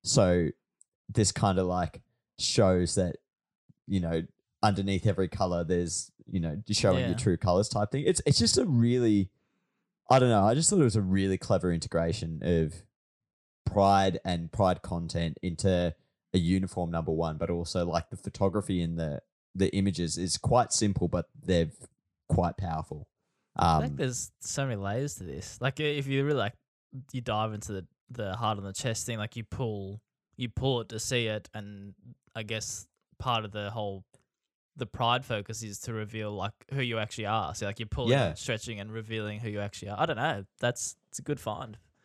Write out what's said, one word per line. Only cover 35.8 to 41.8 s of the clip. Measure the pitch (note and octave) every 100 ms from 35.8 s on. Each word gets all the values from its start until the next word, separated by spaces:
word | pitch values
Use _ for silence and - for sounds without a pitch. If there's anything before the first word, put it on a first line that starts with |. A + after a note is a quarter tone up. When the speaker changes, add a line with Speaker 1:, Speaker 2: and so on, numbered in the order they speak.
Speaker 2:
to | -
reveal, | A2 G#2 A2 G#2
like, | G#2 G2+ - -
who | C3+
you | B2 A2+
actually | G#2+ - G#2
are. | A2 D#2+
So, | - G2+
like, | -
you're | A2
pulling, | - A#2
Speaker 1:
Yeah. | C3+ F#2
Speaker 2:
stretching, | - - A2 B2 G#2
and | G#2+
revealing | A2+ A2 A2 G#2 G#2
who | A#2
you | G#2
actually | G#2 - G2
are. | G#2
I | E3
don't | A2+
know. | D3+ G2+ F#2+ _
That's, | A#2+ - - - _
it's | -
a |
good | C#3+ C#3
find. | - G#2 A#2+ -